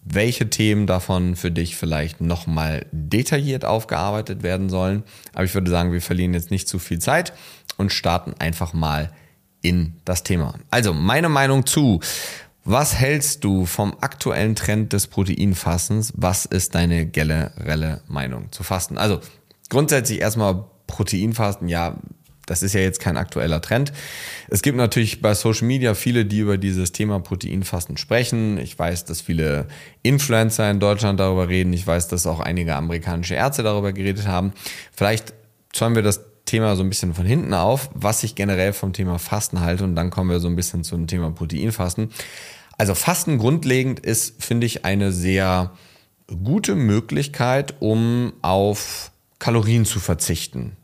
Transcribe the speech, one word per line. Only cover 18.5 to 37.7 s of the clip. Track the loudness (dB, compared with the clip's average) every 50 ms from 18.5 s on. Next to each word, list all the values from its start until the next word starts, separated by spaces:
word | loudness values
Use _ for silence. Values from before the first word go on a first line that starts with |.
zu | -12 -12 -6
Fasten? | -4 -2 -2 -2 -4 -4 0
Also, | 0 0 0 0 -4 -12 -20 -20 _ _ _ _ _ 0
grundsätzlich | 2 2 4 4 2 2 2 0 -2 0
erstmal | 0 0 2 2 2 2 2 0 -4 -10 _ _ _ -16
Proteinfasten, | -4 -4 -2 -2 0 0 0 0 0 0 0 -2 -2 -2 -4 -2
ja, | -2 -2 -2 -2 -4 -8 -12 -16 -20 _ _ _ -20 _ -8
das | -6 -4 -2 -2
ist | 0 2
ja | 2
jetzt | 2 2 0 0
kein | -2 -2 -2 -2
aktueller | -4 -4 -2 -2 0 0 0 -2
Trend. | 0 0 0 0 0 0 -4 -12 -14 -14 -14 -12 -12 -12 -14 -14 -8 -2
Es | -2 0
gibt | 2 2 2 4
natürlich | 2 2 4 2 2 2 0 0
bei | 2 2 2
Social | 4 2 0 2 2 2
Media | 0 2 2 2 2 0
viele, | 2 0 2 2 2 2
die | 2 2 2
über | 2 2 2 2
dieses | 2 0 0 0 0 -2
Thema | -2 -2 -2 0 0 -2
Proteinfasten | -2 -4 -6 -6 -4 -4 -4 -4 -4 -2 -4 -6 -6 -6 -8 -10
sprechen. | -4 0 0 0 2 2 0 0 0 0 0 -2
Ich | -4 -8 -4 -2
weiß, | -2 -2 -2 -4 -6
dass | -8 -10 -8
viele | -4 -2 0 0 2 2 0 -2 -4 -6 -12 -18 -20 -20 -20 _ _
Influencer | 2 2 2 2 2 2 4 4 2 2 2 2 2
in | 2 4
Deutschland | 4 2 2 4 2 2 2 2
darüber | 2 2 4 2 2 2
reden. | 2 2 2 2
Ich | 0 0 0 0
weiß, | 0 0 0 -2
dass | -2 -2 0 -2
auch | -2 -2
einige | -2 -2 -2 -2 0 0 -2
amerikanische | -2 -2 -2 -4 -4 -4 -4 -4 -4 -4 -2 -2
Ärzte | 0 0 0 0 0 0
darüber | 0 0 0 0 -2 -2
geredet | -2 -2 -2 -2 -2 -2 0
haben. | 0 0 0 -2 -4 -6 -14 -14 -14 -14 -16 -18
Vielleicht | _ 0 2 2 2 0 -2 -8 -20 -20 -20 _ _ _ _ _
zäumen | -4 0 2 4 4
wir | 4 4
das | 2 2 0 -4 -18 _ _ _
Thema | -2 0 2 2 2 2
so | 2 2
ein | 0
bisschen | 0 0 -2 -2 0
von | 0 2
hinten | 2 2 2 2 0 0
auf, | 2 4 4